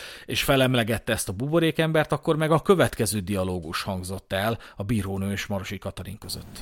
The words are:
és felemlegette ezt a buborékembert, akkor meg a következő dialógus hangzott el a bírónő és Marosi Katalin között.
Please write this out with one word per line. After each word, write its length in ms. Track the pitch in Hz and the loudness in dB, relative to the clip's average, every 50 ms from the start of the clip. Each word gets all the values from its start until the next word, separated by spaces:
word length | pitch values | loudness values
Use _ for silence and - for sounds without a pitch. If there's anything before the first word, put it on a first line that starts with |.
| - - - - - | -16 -16 -16 -14 -8
és 160 | - 113 - | -6 -4 -2
felemlegette 720 | - - 139 131 131 127 131 120 113 107 113 98 - - | 2 2 4 4 4 4 4 2 2 2 0 -2 0 -2
ezt 160 | 110 101 - - | -2 -2 -2 -4
a 40 | |
buborékembert, 800 | 92 101 127 147 160 170 170 160 - - 160 160 160 156 151 - | -4 -4 -2 2 2 2 2 2 2 2 0 2 2 2 2 2
akkor 240 | 156 - - 165 156 | 0 -2 0 0 0
meg 140 | 156 160 151 | 2 4 4
a 100 | 165 147 | 4 4
következő 580 | - - 196 165 135 - - - 113 101 110 107 | 6 6 6 6 6 4 2 0 0 0 0 -2
dialógus 640 | 90 95 101 95 92 95 90 90 78 78 92 - | -2 0 0 0 0 0 0 -4 -4 -6 -6 -6
hangzott 500 | - 107 95 92 90 92 98 92 - - | -4 -4 -4 -4 -6 -6 -8 -10 -8 -4
el 260 | 98 95 101 113 117 - - - - | -2 -2 0 0 -2 -4 -6 -12 -10
a 60 | - | -6
bírónő 500 | 101 101 123 107 92 98 98 95 95 98 | -2 0 0 0 0 -2 -2 -2 -2 -2
és 140 | 101 95 - | -2 -4 -4
Marosi 320 | - 101 95 92 - 101 95 | -4 -4 -4 -4 -6 -8 -8
Katalin 400 | - 98 - - 87 92 98 - | -8 -10 -10 -10 -10 -10 -12 -12
között. 400 | - - - - - - - - | -10 -10 -10 -10 -12 -14 -14 -16